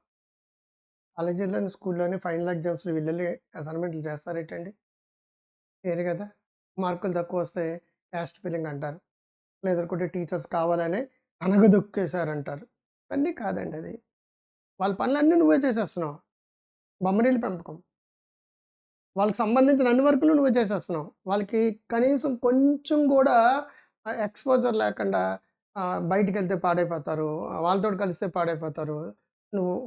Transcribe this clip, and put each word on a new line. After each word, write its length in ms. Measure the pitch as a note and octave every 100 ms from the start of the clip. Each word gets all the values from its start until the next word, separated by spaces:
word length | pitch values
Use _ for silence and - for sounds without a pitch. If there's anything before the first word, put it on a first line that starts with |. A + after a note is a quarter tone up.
| _ _ _ _ _ _ _ _ _ _ _ -
కాలేజీల్లోని, 540 | F3 F3 G3 G#3 G3
స్కూల్లోని 460 | - F#3+ F3 F3 F#3
ఫైనల్ 320 | F3+ E3+ F3
ఎగ్జామ్స్‌లో 420 | E3 E3+ E3+ F3+
వీళ్ళెళ్ళి 340 | D#3+ D#3 E3+ F3 - _ F3
అసైన్‌మెంట్లు 460 | D3+ E3 F3 D#3+
చేస్తారేటండి? 680 | D3+ D3+ - E3+ D#3+ F3 F3 G#3 _ _ _ _ _ _ _ _ _ _
చేయరు 200 | F#3 E3
కదా! 220 | F3 E3+ G#3 _ _ _ _ -
మార్కులు 360 | F#3 F3 G3
తక్కువ 240 | F3 F3 F3+
వస్తే 240 | E3 F#3 E3 E3+ _ _ _
క్యాస్ట్ 260 | F3 F3 -
ఫీలింగ్ 300 | F3+ E3 D#3
అంటారు. 300 | C#3+ D3 E3 _ _ _ _ _ _
లేదనుకుంటే 440 | F#3+ F3 E3+ F3 F3+
టీచర్స్ 420 | F#3 E3 F3 D#3
కావాలనే 520 | E3+ E3 E3+ E3+ F#3+ C#4 _ _ -
అనగదొక్కేశారంటారు. 1200 | F#3 G3+ G#3+ G3 - - F3 F#3 D#3 D3+ C#3+ C#3+ A#3 _ _ _ -
అన్నీ 220 | C#4 D#4+
కాదండి 440 | E4 G3+ F#3+ F3 D#3
అది. 180 | E3+ A#3 _ _ _ _ _ _ _ -
వాళ్ళ 140 | F#3+
పనులన్నీ 420 | G3 A#3 C#4+ D4+ E4+
నువ్వే 220 | D#4 D4+
చేసేస్తున్నావు. 580 | C4+ A3+ F3+ - D#3 D3+ _ _ _ _ _ _ _ -
బొమ్మరిల్లు 400 | F#3 G3+ B3 B3+
పెంపకం. 360 | A#3 F3+ E3+ D#3+ _ _ _ _ _ _ _ _ _ _ _ _ _ F#3
వాళ్ళకి 220 | G#3 G#3
సంబంధించిన 480 | G#3+ B3 C4+ C#4 B3
అన్ని 140 | A#3+
వర్కులు 300 | C#4 C#4+ D#4
నువ్వే 180 | D4+ C#4
చేసేస్తున్నావు. 560 | A#3+ G#3 G3 - E3 E3 - F#3+
వాళ్ళకి 340 | G3+ G3+ A3+ A3+ G#3+ -
కనీసం 420 | A#3 C4 C#4+ D4 A#3+
కొంచెం 640 | B3 C4 C#4 C#4+ - D4+ D4
కూడా, 280 | C4+ C4+ A#3+ A#3 C#4 D4 - _ _ G#3+
ఆ, 40 | A3+
ఎక్స్‌పోజర్ 600 | G#3 - C#4 B3+ A#3+ A3
లేకుండా, 460 | G#3 G#3 G3+ F#3+ F#3 F#3+ _ _ _ G3+
ఆ, 60 | F3+ F3+
బయటికెళ్తే 560 | F3 F#3+ G3+ G3+ F3+ F#3
పాడైపోతారు, 720 | F3+ F3 E3+ E3 D3+ D#3 D#3 D#3
ఆ, 100 | - D#3+
వాళ్ళతోటి 380 | E3 G3 G#3+ F#3+
కలిస్తే 280 | G3 E3+ G3
పాడైపోతారు. 680 | F3+ E3+ D#3 D#3 D3+ D3+ D3+ F3 - _ _ _
నువ్వు 200 | G3 F3+ F#3+